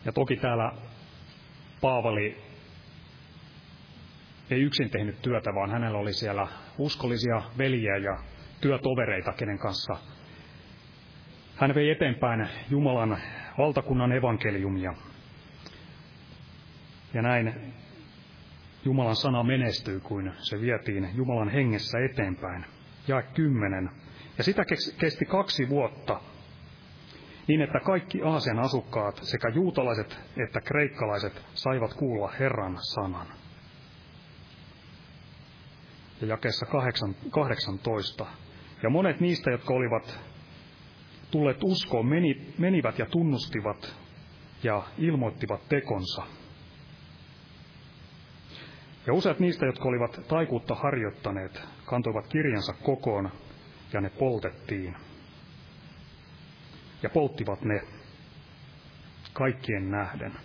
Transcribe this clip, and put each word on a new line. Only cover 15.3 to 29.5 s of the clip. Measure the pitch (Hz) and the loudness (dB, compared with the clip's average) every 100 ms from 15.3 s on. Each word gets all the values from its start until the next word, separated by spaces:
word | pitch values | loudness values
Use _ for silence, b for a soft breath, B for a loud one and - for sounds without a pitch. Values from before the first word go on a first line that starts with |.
| - - - B B B B B - - - - - - - - - - | -20 -20 -20 B B B B B -20 -20 -20 -20 -20 -20 -20 -20 -20 -6
Ja | 117 | 0
näin | 120 123 110 113 - - - - - - - - - - - - | 2 4 2 -4 -12 -14 -18 -20 -20 -20 -20 -20 -20 -20 -20 -4
Jumalan | 135 131 120 110 | 2 4 4 2
sana | 143 123 | 2 4
menestyy, | 117 131 120 101 - 95 | 4 4 2 0 -2 -4
kun | - 101 95 - | -4 -4 -4 -6
se | - 104 | -6 -2
vietiin | 117 113 - 98 92 | 0 0 0 -2 -2
Jumalan | 110 127 117 107 | 0 0 2 2
hengessä | 131 127 107 - 117 131 | 4 4 2 0 0 0
eteenpäin. | 131 98 92 92 90 87 - - - - | 0 -2 -2 -6 -8 -10 -16 -20 -8 0
Jae | 135 | 0
kymmenen. | 120 - 156 123 101 95 90 - B B B - | 0 2 4 4 2 0 -2 -6 B B B 0
"Ja | |
sitä | 180 202 | 2 2
kes-, | 180 160 - - | 2 0 -2 0
kesti | 160 - | 0 2
kaksi | 147 190 196 - 127 | 2 2 2 0 2
vuotta, | 143 117 - - 104 - - - - - - - - B B B B - | 2 2 -2 -4 -4 -4 -18 -20 -20 -20 -20 -20 -20 B B B B 2
niin | 156 | 4
että | 143 - | 4 2
kaikki | - 185 - 190 | 2 2 0 -2
Aasian | 160 156 127 110 | 2 2 2 2
asukkaat, | 131 127 - 113 104 - | 2 0 0 0 0 -2
sekä | - 117 | -4 0
juutalaiset | 117 | 2